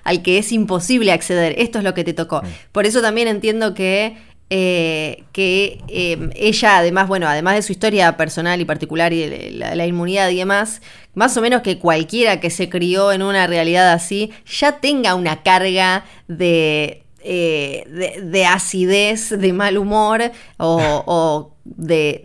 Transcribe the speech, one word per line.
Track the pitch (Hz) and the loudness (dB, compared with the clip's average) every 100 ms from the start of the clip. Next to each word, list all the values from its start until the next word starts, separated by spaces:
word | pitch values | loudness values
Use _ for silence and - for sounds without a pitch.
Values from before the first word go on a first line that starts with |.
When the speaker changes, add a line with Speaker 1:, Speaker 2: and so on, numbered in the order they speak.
Speaker 1:
al | - 180 | -2 -2
que | 180 185 | 2 0
es | 214 | 2
imposible | 233 202 180 175 254 208 | 0 0 -2 0 2 4
acceder. | 170 - 180 165 147 | 2 0 0 0 0
Esto | 233 233 | -2 -2
es | |
lo | 196 | -4
que | 180 170 | -2 -4
te | |
tocó. | 165 165 151 | -4 -4 -4
Speaker 2:
Mm. | 92 80 - | -6 -12 -6
Speaker 1:
Por | 202 208 | -2 0
eso | 240 | 2
también | 226 220 233 | 2 0 0
entiendo | 208 220 220 220 | 0 -2 0 -2
que, | - 190 196 220 220 - - - | -2 0 0 -2 -6 -20 -20 -6
eh, | 190 185 180 165 160 156 - - | -2 0 0 0 -2 -6 -10 -12
que, | - 190 185 202 - - | -4 0 0 -2 -4 -10
eh, | 175 175 160 160 - | -6 -4 -4 -6 -2
ella, | 214 214 220 196 | 0 2 4 6
además, | 170 185 190 | 4 2 0
bueno, | 190 160 | 0 0
además | 147 175 208 | 0 0 0
de | |
su | 202 | -2
historia | 180 220 208 170 165 | -2 0 4 2 2
personal | 156 165 170 180 | -2 -2 -2 -2
y | 170 | -2
particular | 151 151 160 170 | -4 -4 -2 0
y | 165 151 143 50 | 0 -4 -8 -12
la, | 55 - | -10 -6
la, | 170 | -4
la | 170 | -2
inmunidad | 175 175 196 185 | -2 -2 0 0
y | 180 | 0
demás, | 185 202 220 - - - - - | 0 0 0 -6 -16 -20 -14 0
más | 247 240 | 0 2
o | |
menos | 226 247 | 2 0
que | 214 180 | 0 -2
cualquiera | 170 160 160 226 226 185 | 0 0 0 0 0 0
que | 170 | -2
se | 170 180 | -4 -4
crió | 180 175 185 202 | -2 0 2 2
en | 190 | 2
una | 190 196 175 | 0 0 2
realidad | 170 165 175 185 | 2 2 4 4
así | 170 175 202 214 - - | 4 0 -4 -6 -8 -12
ya | - 285 285 | 0 0 0
tenga | 269 285 220 180 | 0 0 0 0
una | 175 156 | -2 -2
carga | - 185 190 185 185 190 - - - | 2 4 4 2 2 0 -4 -18 -14
de, | 165 180 165 156 151 151 - - - | -2 2 2 2 0 -2 -8 -20 -20
eh, | - 180 170 156 139 139 - | -8 -2 0 0 -4 -8 -12
de, | 160 185 170 | -8 -8 -6
de | 185 190 180 | -4 2 4
acidez, | 185 - 190 180 196 208 220 - | 4 0 -2 2 4 2 0 -4
de | 202 190 | 0 0
mal | 180 202 196 | 2 0 0
humor | 202 214 214 220 233 233 - - | 0 2 2 2 -2 -6 -18 -4
o, | 165 165 | 0 2
Speaker 2:
<laughs> | 156 147 - | 2 0 0
Speaker 1:
o | 170 165 151 147 - - | 0 2 -2 -6 -16 -20
de | - 160 160 151 - | -12 -2 0 0 -2